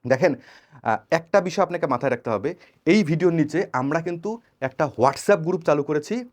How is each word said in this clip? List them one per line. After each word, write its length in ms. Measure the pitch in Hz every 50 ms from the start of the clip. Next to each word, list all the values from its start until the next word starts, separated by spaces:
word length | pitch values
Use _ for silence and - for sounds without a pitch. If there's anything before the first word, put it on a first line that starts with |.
| -
দেখেন, 260 | 120 131 123 180 170 131
আহ, 640 | - - - - - _ _ - 127 - 113 110 - _ _ 160 165
একটা 180 | 165 _ - 202 180
বিষয় 180 | 180 160 202 185
আপনাকে 180 | 165 175 170 170 147 156
মাথায় 180 | 143 143 135 127
রাখতে 160 | 117 _ 123 110
হবে, 140 | 101 95 151 180 _ - _ _ _ _ 156
এই 80 | 175 214 196 143
ভিডিওর 280 | 170 156 175 180 165 165
নিচে 180 | 151 - - 170 202 - - 127
আমরা 180 | 131 139 151 165 165
কিন্তু 220 | 180 175 170 170 208 226 233 _ _ _ _ 135
একটা 180 | 131 - - 156 135 - -
WhatsApp 400 | 120 135 - - - - 202 170 156
গ্রুপ 140 | 170 180 185 165 -
চালু 140 | 151 147 143 151
করেছি 260 | 151 151 147 - 208 247 247 247